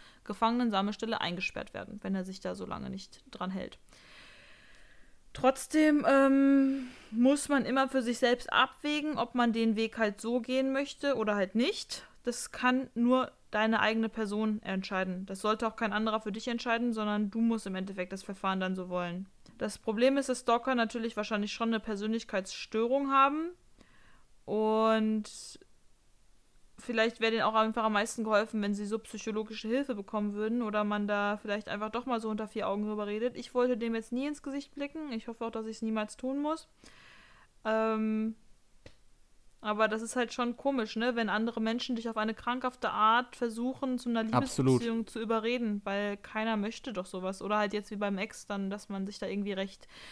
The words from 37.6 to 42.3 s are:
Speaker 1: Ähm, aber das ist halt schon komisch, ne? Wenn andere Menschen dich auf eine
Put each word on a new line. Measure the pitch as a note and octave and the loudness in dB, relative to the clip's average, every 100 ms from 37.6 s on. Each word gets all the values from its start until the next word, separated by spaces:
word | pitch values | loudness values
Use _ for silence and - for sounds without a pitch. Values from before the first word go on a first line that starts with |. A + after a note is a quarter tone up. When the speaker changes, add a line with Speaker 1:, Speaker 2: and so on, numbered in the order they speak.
Speaker 1:
Ähm, | A3 A3 A3 A3 A3 A3 A3 A3 - - _ - - - - - - - - - | -2 0 2 0 0 0 -2 -4 -14 -20 _ -20 -20 -20 -20 -20 -20 -20 -20 -10
aber | G#3+ G#3+ A3 | -4 2 2
das | A3 | 2
ist | A3+ B3+ | -4 -2
halt | A#3 | -2
schon | - A#3+ A#3+ | -2 -2 -2
komisch, | C#4 C#4 G#3+ A3 | -2 0 -2 -2
ne? | A#3+ A#3 | 0 0
Wenn | A3 | 0
andere | G3+ A3+ A3+ | 0 0 0
Menschen | A3 A#3 - A#3 | -2 -2 -2 -4
dich | A3+ | -4
auf | A3 | -2
eine | G#3+ | -2